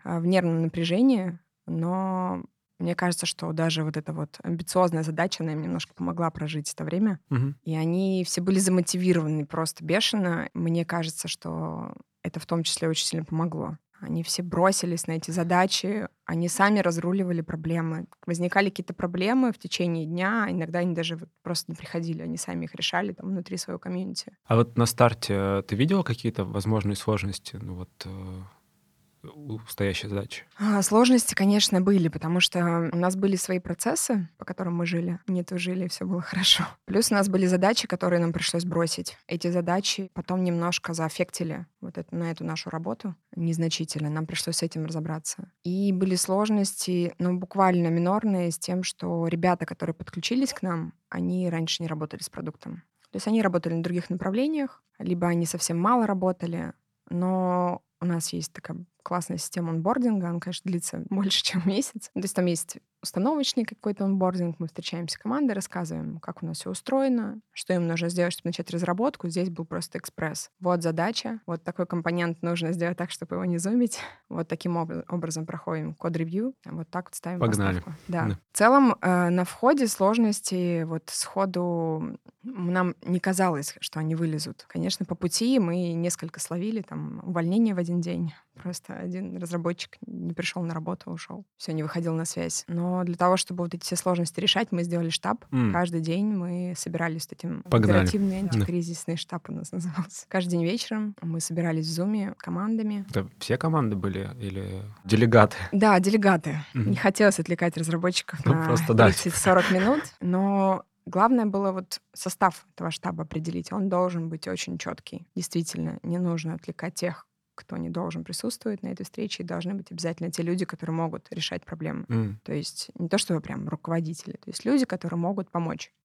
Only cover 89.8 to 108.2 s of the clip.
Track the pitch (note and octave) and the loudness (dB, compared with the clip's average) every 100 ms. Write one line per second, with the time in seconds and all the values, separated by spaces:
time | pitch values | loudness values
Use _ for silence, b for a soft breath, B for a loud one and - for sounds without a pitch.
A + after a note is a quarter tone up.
89.8 | - - - - E3+ E3 F3 - E3+ E3 | -8 -14 -14 -8 -6 -4 -4 -4 -4 -4
90.8 | D#3+ F#3 - E3 - F3+ - _ - D#3+ | -4 -6 -8 -12 -12 -16 -16 _ -6 -4
91.8 | D#3 E3+ E3+ D#3+ E3 E3+ E3+ - - E3+ | -4 -2 -2 -2 -2 -4 -4 -6 -4 -2
92.8 | F3 F3+ F3 F3 F3+ F#3 - F3 F3 E3+ | -2 0 -2 2 4 4 2 -4 -4 -6
93.8 | - F3+ F#3 F3 E3+ - G#3 - - F3 | -4 -2 0 0 0 -2 -2 0 0 0
94.8 | E3+ E3+ E3 D#3+ F#3 A#3 - C3+ A2+ E3+ | 0 0 -2 -2 -2 -4 -2 2 2 2
95.8 | F3 E3+ D#3+ F3 G#3+ G3+ F3 F3 F3+ E3+ | 0 0 0 0 0 -2 -2 -4 -4 -6
96.8 | - E3 E3 D#3+ - - E3+ D#3+ - D3 | -6 -2 -2 -4 -8 -10 -8 -8 2 4
97.8 | G2+ G2 F#2 G3 G3+ F#3+ G3 A2+ G2 F3 | 6 6 4 2 0 0 0 2 2 0
98.8 | E3+ E3 - E3+ - E3+ - D#3+ - F#3 | -2 -6 -6 -6 -6 -10 -8 -10 -8 -6
99.8 | E3+ D#3+ E3 - - F#3+ F3+ F3 E3+ A#3 | -4 -4 -6 -10 -4 -2 0 2 2 0
100.8 | - G#3+ G#3+ G3+ E3+ E3 - E3+ E3+ D#3+ | -2 -4 -4 -6 -6 -4 -2 -2 0 0
101.8 | D#3+ E3 F#3+ G#3+ G3 - - F3 G#3 A3+ | -2 -2 0 0 -2 -6 -6 -4 0 0
102.8 | G#3+ G#3 G3 - - - - A#2 D#3+ D#3+ | -2 -4 -4 -4 -4 -6 -2 0 2 2
103.8 | A#2 G2 G2 F#2+ G2 B2 G2 F#2+ G2 F#2+ | 2 0 0 -2 -4 -6 -6 -6 -6 -8
104.8 | G#2 - - A2 A#2 A2+ - - - G3+ | -10 -12 2 6 8 10 8 6 -2 4
105.8 | G#3+ F#3 F#3+ A3 G3 F3 - D#3 D3 C3 | 6 8 6 4 6 4 2 -4 -4 0
106.8 | G#2+ - - G3 G#3 F#3+ D#3+ F#3+ F3 D#3+ | 2 4 4 6 6 4 0 0 0 0
107.8 | E3 E3 F3+ F3+ | 0 0 0 0